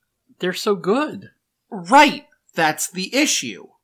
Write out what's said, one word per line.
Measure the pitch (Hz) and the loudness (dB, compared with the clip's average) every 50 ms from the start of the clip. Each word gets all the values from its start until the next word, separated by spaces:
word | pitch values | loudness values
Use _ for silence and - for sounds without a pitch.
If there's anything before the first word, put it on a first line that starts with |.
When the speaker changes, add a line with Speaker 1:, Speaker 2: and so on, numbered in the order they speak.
| _ _ _ _ _ _ _ _ | _ _ _ _ _ _ _ _
Speaker 1:
they're | - 180 175 | -6 -6 -6
so | - - 220 208 | -2 -2 -2 -2
good. | 185 156 175 208 262 302 294 - 196 - - - _ _ _ _ _ _ _ | 0 0 0 0 0 0 -4 -6 -12 -16 -20 -20 _ _ _ _ _ _ _
Speaker 2:
Right. | - 202 175 170 226 277 311 294 180 - - _ _ _ _ _ _ | -12 -12 -2 4 6 6 6 6 4 -2 -10 _ _ _ _ _ _
That's | - 165 156 156 - - - | -2 0 0 0 -2 -6 -8
the | - 185 185 - - | -8 -10 -8 -2 0
issue. | 254 302 - - - - 123 98 76 69 - _ _ | 0 0 2 0 -2 -4 -6 -10 -12 -16 -20 _ _